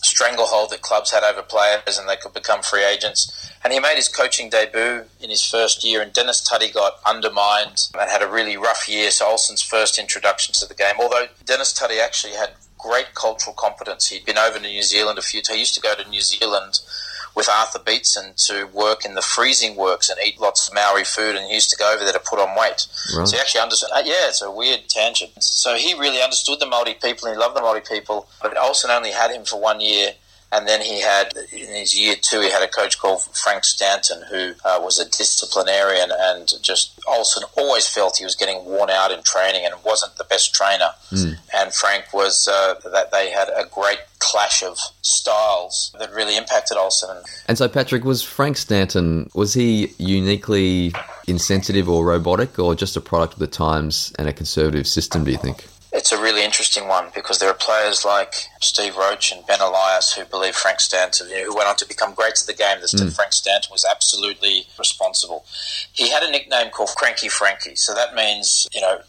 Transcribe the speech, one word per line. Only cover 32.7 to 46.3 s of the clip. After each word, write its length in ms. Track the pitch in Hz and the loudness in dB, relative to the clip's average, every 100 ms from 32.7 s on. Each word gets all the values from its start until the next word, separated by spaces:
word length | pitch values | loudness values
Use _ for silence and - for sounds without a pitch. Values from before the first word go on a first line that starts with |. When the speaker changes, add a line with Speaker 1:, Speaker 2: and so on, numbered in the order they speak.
| - 101 - | 0 0 2
Speaker 1:
called 240 | 98 92 | 2 0
Frank 420 | - - 107 98 | -2 -2 -2 0
Stanton, 600 | - - 98 98 - 85 87 | 0 0 0 2 0 -4 -6
who, 220 | 95 90 90 95 | -6 -6 -4 0
uh, 140 | 90 | 0
was 160 | 92 95 | 0 -2
a 80 | 87 | 0
disciplinarian, 1000 | - 104 - - 98 92 98 98 92 90 | -2 0 0 0 0 2 2 2 2 0
and 400 | 104 92 90 85 - | 0 0 0 -2 -2
just 360 | - 90 - - - | 0 0 -2 -6 -2
Olsen 360 | 120 107 107 101 - | 0 2 -2 -2 0
always 320 | 170 117 - | 2 2 0
felt 300 | 110 95 - | 2 0 0
he 60 | 95 | -4
was 80 | - | -2
getting 300 | 95 92 90 | -2 -4 -4
worn 240 | 98 98 | 0 2
out 220 | 95 95 | 4 2
in 100 | 90 | 0
training 420 | - 92 95 95 | 0 2 2 2
and 120 | 87 90 107 | -2 -4 0
wasn't 300 | 107 101 - | 0 -2 -8
the 60 | |
best 280 | - 95 - - | -2 0 2 2
trainer. 340 | 98 98 85 - - | 2 2 0 -2 -4
Speaker 2:
Mm. 260 | 95 87 80 - 98 | -2 -2 -4 -4 -2
Speaker 1:
And 160 | 95 | 0
Frank 320 | - 101 101 - 98 | 0 0 0 -2 0
was, 320 | 98 95 101 | 2 2 4
uh, 220 | 98 95 90 92 | 4 2 0 -2
that 200 | 95 92 | 0 2
they 180 | 98 95 | 0 0
had 200 | 95 98 | 0 0
a 160 | 101 - | -2 -4
great 300 | 98 101 101 - _ | 0 0 0 -6 _
clash 460 | - 107 101 - | 0 2 2 0
of 160 | 92 87 - - | -2 -6 -10 -6
styles 920 | - - 123 107 110 92 90 - - 107 | -2 0 2 2 2 0 -2 -6 -6 -8
that 120 | 104 | -8
really 240 | 107 107 | -4 -2